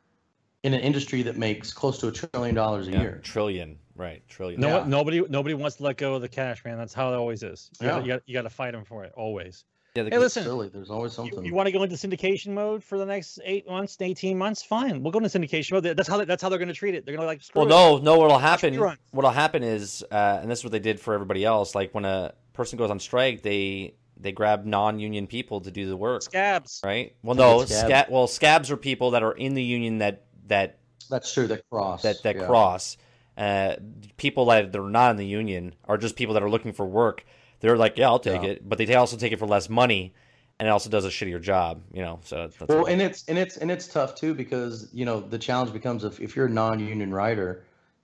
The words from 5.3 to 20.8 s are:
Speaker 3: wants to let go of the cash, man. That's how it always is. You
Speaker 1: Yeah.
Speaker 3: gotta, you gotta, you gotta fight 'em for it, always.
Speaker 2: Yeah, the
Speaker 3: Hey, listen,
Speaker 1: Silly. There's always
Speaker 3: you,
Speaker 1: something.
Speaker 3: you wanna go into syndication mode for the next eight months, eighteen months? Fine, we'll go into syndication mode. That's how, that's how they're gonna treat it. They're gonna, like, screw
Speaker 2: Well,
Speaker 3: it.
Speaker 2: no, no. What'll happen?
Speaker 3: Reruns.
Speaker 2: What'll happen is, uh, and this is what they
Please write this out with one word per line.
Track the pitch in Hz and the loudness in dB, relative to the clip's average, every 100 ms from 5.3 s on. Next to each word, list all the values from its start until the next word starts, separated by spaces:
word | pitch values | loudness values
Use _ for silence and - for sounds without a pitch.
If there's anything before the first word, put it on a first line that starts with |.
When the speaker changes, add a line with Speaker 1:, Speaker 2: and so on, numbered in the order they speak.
| 139 143 | -2 -4
Speaker 3:
wants | 147 147 - | -4 -6 -4
to | |
let | 143 127 | -6 -4
go | 139 | -4
of | 135 | -4
the | 120 | -6
cash, | 135 127 113 | -6 -6 -8
man. | 120 117 | -10 -10
That's | 113 | -8
how | 139 127 | -4 -4
it | 123 | -2
always | 120 107 | -4 -6
is. | 104 - - - | -10 -14 -20 -6
You | 123 | -4
Speaker 1:
Yeah. | |
Speaker 3:
gotta, | 160 | -2
you | 131 | -4
gotta, | 127 - | -6 -6
you | |
gotta | 123 113 | -8 -8
fight | - 123 117 | -8 -8 -10
'em | |
for | 98 113 | -14 -16
it, | 95 - | -14 -10
always. | 110 101 90 - _ _ _ | -8 -8 -12 -18 _ _ _
Speaker 2:
Yeah, | 120 | -6
the | 110 | -2
Speaker 3:
Hey, | 240 | 2
listen, | 247 233 | 2 0
Speaker 1:
Silly. | 120 127 101 | -6 -6 -8
There's | 98 95 | -12 -10
always | 110 117 | -8 -8
Speaker 3:
you, | 117 117 | -8 -10
Speaker 1:
something. | - | -10
Speaker 3:
you | 175 | -4
wanna | 180 196 | -2 0
go | 190 | 0
into | 190 160 | -2 -6
syndication | 190 180 190 196 202 | -8 -4 -2 -2 -4
mode | 202 208 214 | -6 -4 -6
for | - 196 | -6 -8
the | 196 | -6
next | 196 160 - | -8 -10 -14
eight | 185 196 - | -8 -6 -6
months, | 185 196 - | -8 -8 -6
eighteen | 180 156 185 185 | -6 -4 -4 -2
months? | 202 208 | -4 -6
Fine, | - 220 262 139 | -4 -2 -2 -4
we'll | 147 | -2
go | 214 | -2
into | 220 185 | 0 -2
syndication | 156 156 - | -2 -4 -2
mode. | 185 | 0
That's | 170 160 156 | 0 -2 0
how, | 202 | -2
that's | 170 180 | -2 -2
how | 185 | -2
they're | 185 | -2
gonna | 180 | -4
treat | 160 202 | -6 -6
it. | 175 139 | -6 -8
They're | |
gonna, | 156 160 | -6 -6
like, | 151 | -6
screw | - 156 | -2 2
Speaker 2:
Well, | 147 175 170 143 | 8 10 10 8
Speaker 3:
it. | |
Speaker 2:
no, | 151 | 8
no. | 165 | 8
What'll | 156 135 | 10 8
happen? | 151 175 160 | 6 4 2
Speaker 3:
Reruns. | 131 196 143 _ | 2 0 -2 _
Speaker 2:
What'll | 131 135 | 2 4
happen | 127 151 160 | 4 2 2
is, | 117 107 101 - - | -2 -2 -6 -12 -4
uh, | 107 101 98 | 2 2 2
and | 107 | -2
this | 117 | -6
is | |
what | 113 | -4
they | 107 | -2